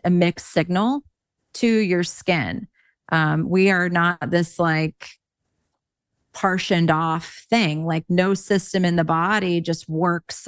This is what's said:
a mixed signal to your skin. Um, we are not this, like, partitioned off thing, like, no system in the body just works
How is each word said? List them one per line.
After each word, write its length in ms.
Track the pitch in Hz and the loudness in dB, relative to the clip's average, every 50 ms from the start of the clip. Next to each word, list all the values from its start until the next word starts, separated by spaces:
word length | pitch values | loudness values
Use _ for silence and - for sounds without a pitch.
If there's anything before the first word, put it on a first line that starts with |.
| - | 0
a 60 | 175 | 2
mixed 420 | 180 175 175 170 170 - - - | 2 4 2 2 0 -4 -8 -4
signal 500 | - 175 165 175 180 185 214 240 269 294 - _ _ _ _ _ _ _ _ _ - | -2 -2 -2 0 0 0 0 0 -2 -4 -6 _ _ _ _ _ _ _ _ _ -6
to 120 | - - | -2 0
your 380 | 233 226 220 214 185 180 175 180 | 2 2 2 2 2 0 0 -2
skin. 640 | - - - - - 180 160 123 85 82 - 208 - _ _ _ _ _ _ _ - | -2 -6 -6 -2 -2 0 0 -2 -4 -6 -8 -10 -14 _ _ _ _ _ _ _ -2
Um, 380 | 160 160 156 151 151 156 160 190 | 0 0 2 2 2 0 0 0
we 220 | 175 190 185 196 | 2 4 4 4
are 180 | 190 180 175 180 | 4 2 0 0
not 420 | 175 175 170 175 170 170 - 165 | 2 2 2 2 0 -2 -2 0
this, 300 | 170 175 175 165 - - | 0 0 0 0 -2 -2
like, 480 | 175 165 160 156 160 156 - _ - - - _ _ _ _ _ _ _ _ _ _ _ _ _ _ _ _ _ _ _ _ _ _ _ | 0 0 0 0 -2 -2 -6 _ -16 -20 -20 _ _ _ _ _ _ _ _ _ _ _ _ _ _ _ _ _ _ _ _ _ _ _
partitioned 580 | - - - 196 185 185 - - 202 170 170 160 | -6 -2 0 0 0 0 0 0 0 2 2 2
off 540 | 160 156 165 165 160 170 165 - - - - _ | 2 2 0 0 -2 -4 -6 -10 -16 -20 -6 _
thing, 340 | 226 233 214 156 151 156 160 | 0 2 2 0 0 -2 -2
like, 200 | 165 160 160 160 - | -2 -2 -4 -2 0
no 260 | 175 175 185 190 196 | 0 2 2 2 0
system 500 | 190 - - 208 190 185 - - 190 185 | -2 -2 0 0 0 0 -2 -2 0 0
in 100 | 175 170 | 2 2
the 80 | 170 165 | 2 2
body 560 | 160 165 160 170 185 214 214 190 180 175 170 | 2 2 0 0 0 0 0 0 0 0 0
just 280 | 165 - 165 - - - | 0 -2 -4 -4 -6 -6
works 580 | 160 160 175 175 175 170 - - - - - | -4 -2 0 0 0 -2 -4 -10 -14 -14 -12